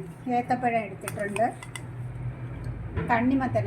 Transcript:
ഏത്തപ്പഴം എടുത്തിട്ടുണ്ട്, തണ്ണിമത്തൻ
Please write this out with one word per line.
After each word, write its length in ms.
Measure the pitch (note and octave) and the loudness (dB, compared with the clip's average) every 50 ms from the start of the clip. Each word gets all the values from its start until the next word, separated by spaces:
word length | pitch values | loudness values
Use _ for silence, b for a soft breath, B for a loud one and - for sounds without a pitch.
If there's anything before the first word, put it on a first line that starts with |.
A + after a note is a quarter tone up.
| - - - - - B3+ A#3+ A#3+ | -2 -8 -10 -8 -2 2 2 2
ഏത്തപ്പഴം 420 | A#3+ - B3+ A#3+ B3+ A#3+ A#3 A3+ G#3+ | 4 2 2 2 4 4 4 2 0
എടുത്തിട്ടുണ്ട്, 600 | F#3+ F#3+ - - - - - G3+ G3+ G3+ G#3+ A3+ D4 - - - - - - - - - - - - - - - - - - - - - - - - - - - - - - E3+ - | 0 -6 -6 -6 -6 -4 -2 -2 -2 2 2 2 2 2 -4 -10 -10 -10 -10 -8 -8 -8 -8 -8 -8 -6 -6 -6 -6 -6 -6 -8 -8 -6 -6 -6 -6 -6 -6 -8 -4 -2 -2 2 4
തണ്ണിമത്തൻ 560 | A#3+ A3+ A#3+ B3+ C#4 C4 C4 A#3 A3 G#3+ G3+ | 4 4 6 4 4 4 2 2 2 2 2